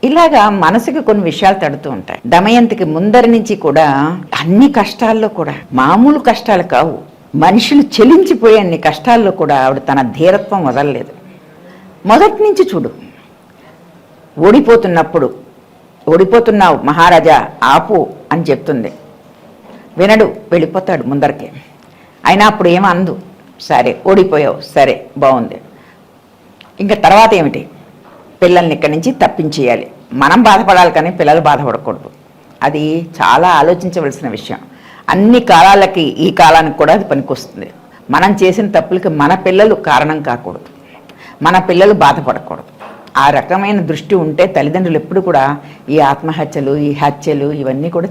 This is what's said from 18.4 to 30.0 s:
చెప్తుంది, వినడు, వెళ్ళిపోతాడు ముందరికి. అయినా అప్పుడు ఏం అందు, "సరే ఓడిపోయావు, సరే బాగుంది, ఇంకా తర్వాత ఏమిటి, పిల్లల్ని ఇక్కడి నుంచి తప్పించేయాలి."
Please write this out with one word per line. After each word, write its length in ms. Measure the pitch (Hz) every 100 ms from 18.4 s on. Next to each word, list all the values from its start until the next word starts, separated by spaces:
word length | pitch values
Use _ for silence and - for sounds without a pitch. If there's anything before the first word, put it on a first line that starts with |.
చెప్తుంది, 500 | 147 135 - 135 107 - - - _ _ - - - - - -
వినడు, 260 | 196 220
వెళ్ళిపోతాడు 800 | 190 - - 170 160 180 185 160 127
ముందరికి. 420 | 143 139 - - - - _ _ _ _ _ -
అయినా 200 | 190 214
అప్పుడు 220 | - 180
ఏం 160 | 180
అందు, 360 | 196 175 180 - - - _ -
"సరే 360 | - 139 120 - 185
ఓడిపోయావు, 540 | 196 - 147 139 80 -
సరే 320 | - 180 - - -
బాగుంది, 420 | 139 127 113 - - - _ _ _ _ _ _ _ _ _ -
ఇంకా 140 | 202
తర్వాత 400 | 214 160 202 226
ఏమిటి, 340 | 196 147 - - - - _ - - - -
పిల్లల్ని 320 | 175 180 170
ఇక్కడి 180 | 151 147
నుంచి 200 | 151 220
తప్పించేయాలి." 800 | 262 - - 156 147 127 120 - -